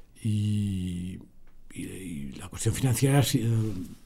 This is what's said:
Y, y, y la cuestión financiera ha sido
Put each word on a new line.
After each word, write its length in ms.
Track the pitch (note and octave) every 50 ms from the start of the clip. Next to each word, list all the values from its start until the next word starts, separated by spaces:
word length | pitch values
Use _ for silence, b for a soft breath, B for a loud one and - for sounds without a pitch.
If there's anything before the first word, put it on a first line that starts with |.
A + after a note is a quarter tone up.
| B B - -
Y, 960 | - A2 G#2 G#2+ G#2 G#2 G#2 G#2 G#2 G2+ F#2+ F#2 F#2 F2+ F2 F2 F2+ F#2 F#2 - - - - - - - - - - -
y, 100 | - -
y 500 | E2+ - F#2 F#2 F#2+ F2 E2+ C#2+ C#2 C2+
la 180 | C2 - - F#2
cuestión 240 | - F2 - A2+ -
financiera 460 | - C3+ C3 A#2 - C#3+ C#3 C#3 C#3+
ha 20 |
sido 340 | B2+ - - B2 A2 A#2 A#2 A2+ A2 G#2+ G2 F2+ F2+ - - - -